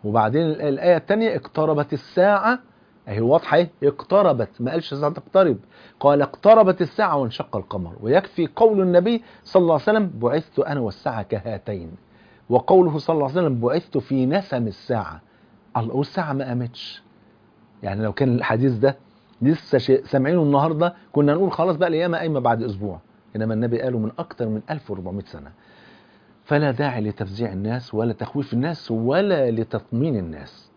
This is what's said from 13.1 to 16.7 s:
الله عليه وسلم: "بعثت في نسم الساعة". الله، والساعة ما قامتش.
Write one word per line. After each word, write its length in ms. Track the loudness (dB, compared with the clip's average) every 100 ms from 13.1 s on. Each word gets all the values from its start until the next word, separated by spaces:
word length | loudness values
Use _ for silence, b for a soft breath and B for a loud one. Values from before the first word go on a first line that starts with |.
الله 140 | -2 0
عليه 120 | 0
وسلم: 200 | 0 0
"بعثت 380 | 0 -2 -2 -6
في 280 | -2 -2 0
نسم 400 | -2 -4 -4 -4
الساعة". 540 | -8 -6 -4 -4 -14 b b b b _ -6
الله، 180 | -4
والساعة 380 | -4 -4 -4 -4
ما 120 | -6
قامتش. 580 | -4 -6 -6